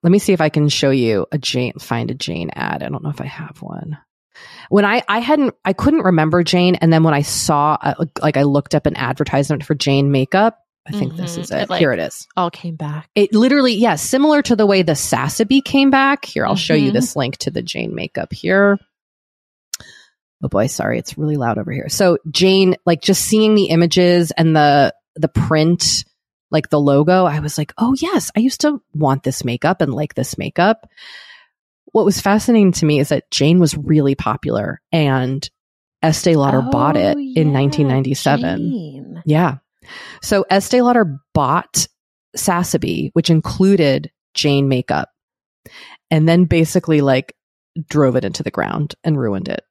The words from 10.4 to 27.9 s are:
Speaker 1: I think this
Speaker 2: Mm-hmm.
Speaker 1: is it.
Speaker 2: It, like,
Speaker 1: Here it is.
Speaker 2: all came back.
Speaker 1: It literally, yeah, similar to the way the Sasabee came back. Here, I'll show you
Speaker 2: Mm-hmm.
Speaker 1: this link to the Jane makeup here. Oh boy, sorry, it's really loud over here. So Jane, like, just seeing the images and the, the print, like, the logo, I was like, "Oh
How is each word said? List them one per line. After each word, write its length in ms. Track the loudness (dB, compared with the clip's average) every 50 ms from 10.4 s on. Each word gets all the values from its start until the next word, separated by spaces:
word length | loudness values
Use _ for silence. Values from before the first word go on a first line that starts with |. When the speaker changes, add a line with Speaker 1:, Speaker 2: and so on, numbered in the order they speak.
| 2 2 0 _ _ _ _ _ _
Speaker 1:
I 60 | -10 -6
think 240 | -6 -6 -6 -6
this 160 | -8 -8 -8 -8
Speaker 2:
Mm-hmm. 80 | -10 -10
Speaker 1:
is 80 | -6
it. 120 | -6 -6 -4
Speaker 2:
It, 80 | -4
like, 80 | -2 0
Speaker 1:
Here 120 | 0 0 0
it 60 | -2
is. 280 | -4 -8 -10 -14 -20 _ _
Speaker 2:
all 140 | -4 -4 -4
came 260 | -6 -10 -12 -12 -10
back. 340 | -10 -10 -10 -10 -12 -14 _ _
Speaker 1:
It 200 | 0 0 2 4
literally, 400 | 2 4 4 4 2 2 2 2
yeah, 220 | 2 2 2 0
similar 440 | 0 -2 -2 0 2 2 4 4 2 2
to 140 | 0 2
the 80 | 2 4
way 180 | 4 4 2 2
the 100 | 2 0
Sasabee 680 | -2 -2 -2 -2 -2 -2 -4 -2 -2 0 2 2 2 2
came 280 | 2 0 2 4 4
back. 340 | 4 4 4 2 0 -2 -4
Here, 220 | -8 -6 -4 -2
I'll 100 | -2 -2
show 180 | -2 0 0 2
you 120 | 2 2
Speaker 2:
Mm-hmm. 80 | 2 2
Speaker 1:
this 220 | 0 -2 -2 -4
link 200 | -4 -4 -4 -6 -6
to 120 | -8 -6
the 120 | -6 -6 -8
Jane 320 | -6 -8 -8 -8 -6 -6
makeup 380 | -8 -10 -8 _ -10 -10 -8 -12
here. 460 | -8 -4 -2 2 2 4 2 2 0 _ _ _ _ _ _ _ _ _ _ _ _ _ _ _ _ _ _ -18 -18 -18 -20 -20 -20 _ _ _ _ _ _ _ _ -8
Oh 60 | -4
boy, 200 | -2 -2 -2 -2
sorry, 300 | -2 -4 -6 -4 -4 -6
it's 200 | -8 -10 -10 -8
really 180 | -6 -6 -4
loud 220 | -4 -4 -4 -4 -4
over 120 | -6 -8
here. 200 | -8 -10 -8 -8
So 260 | -4 0 0 0 0 0 _ -6
Jane, 460 | -4 0 2 2 4 4 2 2 0 0 _
like, 160 | -2 -2 0 0
just 240 | 0 0 0 0
seeing 280 | 0 2 2 4 4 4
the 120 | 2 2
images 640 | 2 2 2 2 2 2 2 4 4 4 2 2 0
and 260 | 0 0 2 2 4
the, 380 | 4 4 4 4 4 2 2 0 _ _ _ _
the 120 | -2 -2 -2
print, 560 | _ -2 -2 0 2 2 2 2 2 0 0 -2 -2 -4 -6 _ _ _ _ _ _ _ _ _
like, 200 | -2 -2 -2 0
the 100 | 0 2
logo, 460 | 2 4 4 4 4 4 2 2 2
I 140 | 2 0 -2
was 180 | -6 -6 -6 -6
like, 160 | -6 -6 -4
"Oh 180 | -2 0 0